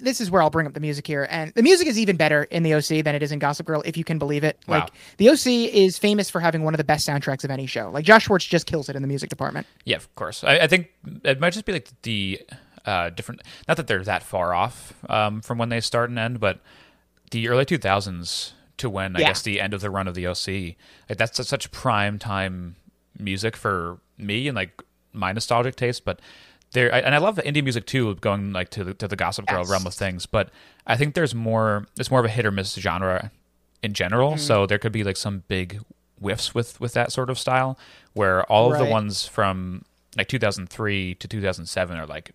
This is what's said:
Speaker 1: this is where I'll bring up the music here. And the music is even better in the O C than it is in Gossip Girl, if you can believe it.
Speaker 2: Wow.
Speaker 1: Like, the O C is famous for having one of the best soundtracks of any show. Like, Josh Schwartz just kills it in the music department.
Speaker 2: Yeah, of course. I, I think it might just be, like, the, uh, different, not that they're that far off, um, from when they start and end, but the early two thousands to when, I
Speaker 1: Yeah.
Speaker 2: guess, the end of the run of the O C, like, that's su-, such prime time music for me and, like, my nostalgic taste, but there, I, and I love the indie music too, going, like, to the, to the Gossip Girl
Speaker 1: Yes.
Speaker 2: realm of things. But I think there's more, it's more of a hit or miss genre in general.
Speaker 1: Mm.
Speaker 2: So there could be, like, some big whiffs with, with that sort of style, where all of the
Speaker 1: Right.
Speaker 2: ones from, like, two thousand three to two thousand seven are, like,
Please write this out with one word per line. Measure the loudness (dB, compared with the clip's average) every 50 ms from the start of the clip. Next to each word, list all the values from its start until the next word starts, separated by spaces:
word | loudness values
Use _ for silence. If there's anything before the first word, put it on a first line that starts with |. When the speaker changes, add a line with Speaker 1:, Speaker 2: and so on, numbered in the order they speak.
Speaker 1:
this | -2 -2 -2 -2
is | -2 2
where | 4 4
I'll | 4 4
bring | 2 0 -2
up | -2 -4
the | -6
music | -4 -4 -4 -4 -6
here. | -4 -4 -4 -4 -4
And | -4 -6 -6 -2 2
the | 6
music | 8 8 8 8 6
is | 2 2 2
even | 2 2 4
better | 4 4 4 4 2 2
in | 0 0 0 2
the | 4 4
O | 2
C | 2 2 0 0
than | 2 0 0
it | -2
is | -2 -4
in | -2 -2
Gossip | -2 -2 -2 -2 -4
Girl, | -4 -4 -2 -2
if | -4 -6
you | -4
can | -4 -4 -2 -2
believe | -2 -2 0 0
it. | 0 0 -2 -4 -4
Speaker 2:
Wow. | 0 0 0
Speaker 1:
Like, | 0 -2 -8 -18 -20 -20 0 6
the | 8 8
O | 8
C | 8 4 2 2 2 2
is | 4 6 6 6 6 4
famous | 2 2 2 2 2 0 -2
for | -2 0
having | 0 2 0 2 0
one | 0 0
of | 0
the | 2
best | 2 0 0 2 0
soundtracks | 0 0 0 -2 -4 -4 -4
of | -6
any | -6 -6 -6
show. | -6 -6 -6 -6 -4
Like, | -4 0 8
Josh | 10 10 10 10
Schwartz | 6 2 2 2
just | 2 0 0 0
kills | 0 -4 -4 -4 -6
it | -6
in | -6
the | -4 -4
music | -4 -4 -6 -8
department. | -6 -6 -6 -6 -6 -8 -10 -12 _ _ _
Speaker 2:
Yeah, | -4 -2 -2
of | -4 -12 _
course. | -8 -8 -8 -8 -2
I, | 2 4 6 6
I | 6
think | 6 4 2 2 -4 _ _ -18 -16 -14 -4
it | -2 0 0 2
might | 0 -2
just | -2 -2 -4
be, | -4
like, | -6 -6 -6 -10 -20 _
the, | -6 -4 -2 -2 -2 -2 -4 -8 -10 -18 -20 -20 -20 _ _ -10 -4
uh, | -2 -2 0 -2 -2
different, | -6 -8 -12 -12 -14 -16 -18 -20 -20 -12 -4 -2
not | -2
that | -2 0
they're | -2 -2 -2
that | 0 -2 -2 -2 -4
far | -4 -2 -2 0 0
off, | 0 0 0 -2 -4 -10 -18 -20 -20 -18 -6 -2
um, | 0 0 0 0 -2 -6
from | -8 -6 -4 -4
when | -2 -2
they | -2 -4
start | -4 -2 0 0 -2 -2
and | -2 -4
end, | -4 -4 -4 -2
but | -2 -2 -2 -2 _ -20 -20 -20 -20 _ _ _ _ _ _ _ _ _
the | -4 -2 0 2
early | 2 2 2
two | 2 0 0
thousands | 2 2 2 2 0 -4 -8 -8 -8 -8 -6 -6 -8 -10 -14 _ _ _ _ -8
to | -6 -4
when, | -4 -4 -4 -2 0
I | 2
Speaker 1:
Yeah. | 2 2
Speaker 2:
guess, | 2 0
the | -2 -2 -2 0
end | -2 -2 -4
of | -4
the | -4 -4
run | -4 -2 -4 -4
of | -4
the | -4 -4
O | -4 -4
C, | -4 -4 -4 -6 -6 -6 -8 -12 -14 -20 -20 -20 -20 _ -10
like, | -2 -2
that's | -2 -2 -2
su-, | -6 -4
such | -4 -4 -6 -6 -10
prime | -12 -4 -2 0 2 2 0 0 -2 -6
time | -6 -4 -4 -2 -2 -4 -4 -8 -10 -12 -14 -18 _ -20 _ _ _ _ _
music | -8 -6 -4 -4 -2 -2 -4 -4
for | -2 -2 -2 0 0 -2 -6 -8 -12 _ _ _ -10
me | -6 -4 -2 -2 -2 -2
and, | -2
like, | -4 -4 -6 -8 -18 -20 _ _ _ _ _
my | -8 -4 -4 -2
nostalgic | -2 -2 -2 0 0 2 2 0 -2
taste, | -2 -2 -2 -2 -2 -6
but | -6 -6 -6 -10 -20 -20 -20 -20 -20 _ _ _ _
there, | 2 2 4 4
I, | 4 2
and | 4 4 4
I | 4
love | 4 2 0
the | 0
indie | -2 0 0 0
music | 0 0 -2 -2 -4
too, | -2 -2 0 0 0 -2
going, | 0 0 0 0 0 -2 -4
like, | -4 -6 -6 -6
to | -8 -8
the, | -8 -8 -6
to | -8 -6
the | -6 -4
Gossip | -2 -2 -2 -2 -4 -4
Girl | -2 -2 -2
Speaker 1:
Yes. | 0 0
Speaker 2:
realm | 0 0 0
of | -4 -4
things. | -4 -4 -4 -4 -6 -6
But | -2 -2 -2 -2 -2 -8 -18 -20 -20 _ _ _ -2
I | 0
think | 2 0 0 2
there's | 0 0 0
more, | 0 -2 -2 0 0 2 2 2 0 -2 -4 -8 _
it's | -8 -2 2
more | 2 2
of | 2
a | 2
hit | 0 0 0
or | 0
miss | 0 0 -4 -4 -6
genre | -4 -4 -2 -2 0 0 0 0 -2 -4 -6 -14 _ _ _ _ _ _ _ _ _
in | -8 -6 -2
general. | -2 -2 0 2 2 2 2
Speaker 1:
Mm. | 2 0
Speaker 2:
So | 2 2 4 4 4
there | 4 2 0
could | 0 -2
be, | -2 -2 -2
like, | -2 -2
some | -2 -4 -4 -4 -6 -4
big | -4 -4 -4 -2 -4 -8 -12 -14 -16 -20 _ _ _ _ _
whiffs | -4 -4 -2 -2 -4 -2
with, | -2 -2 -4 -4 -6 -8
with | -8 -2 0
that | 0 0 0
sort | -2 -2 -2 -2
of | -4 -4
style, | -2 0 2 2 0 0 -4 -8 -14 -20 -20 -20 _ _
where | _ 2 4 4 4 4 4 6
all | 6 6 8 6
of | 6 4
the | 2
Speaker 1:
Right. | 2
Speaker 2:
ones | 2 0 0 -2 -4 -6 -8
from, | -4 -2 0 0 0 0 -2 -6 -8 -8 -10 -14 _ _ _ _ _ -6
like, | -6 -4
two | -2 -2 0
thousand | 0 0 -2 -2 -8 -12
three | -8 -4 -4 -2 -2 -2 -4 -4 -8
to | -10 -10 -8
two | -6 -2
thousand | -2 -2 -2 -4 -8
seven | -6 -2 -2 -2 -2 -4
are, | -8 -10
like, | -10 -10 -12 -14 -16